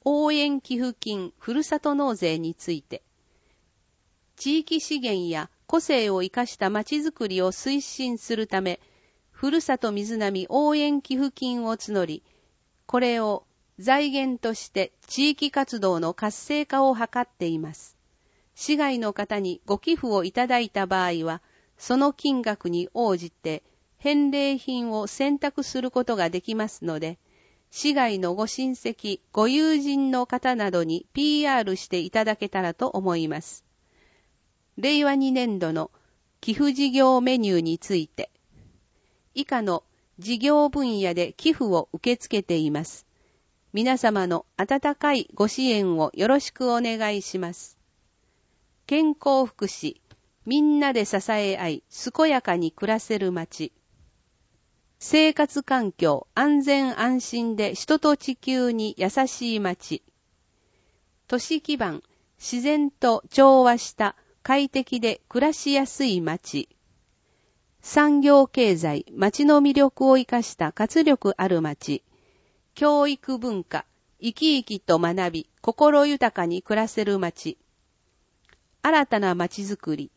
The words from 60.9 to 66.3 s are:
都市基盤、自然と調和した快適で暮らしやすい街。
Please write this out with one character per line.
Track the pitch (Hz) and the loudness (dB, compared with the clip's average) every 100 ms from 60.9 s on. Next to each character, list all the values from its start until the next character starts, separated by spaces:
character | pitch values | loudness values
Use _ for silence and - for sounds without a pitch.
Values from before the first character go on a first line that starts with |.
| _ _ _ - | _ _ _ -6
都 | 247 | -6
市 | - 320 | -2 -4
基 | - 285 | -4 -4
盤、 | 202 151 - _ _ _ | -4 -6 -12 _ _ _
自 | - 247 | -8 -4
然 | 269 302 285 | 0 2 0
と | - 247 220 - | 0 0 0 0
調 | - 269 262 | 8 10 10
和 | 247 240 | 8 4
し | - | -2
た | - 208 - _ _ | -4 -4 -4 _ _
快 | - 269 277 | -2 0 0
適 | 269 254 247 | -2 -4 -2
で | 226 - _ | -2 -4 _
暮 | 240 294 | 0 0
ら | |
し | 302 285 | 0 0
や | 277 269 | 0 0
す | - | -2
い | 262 185 | 0 0
街。 | 160 | -2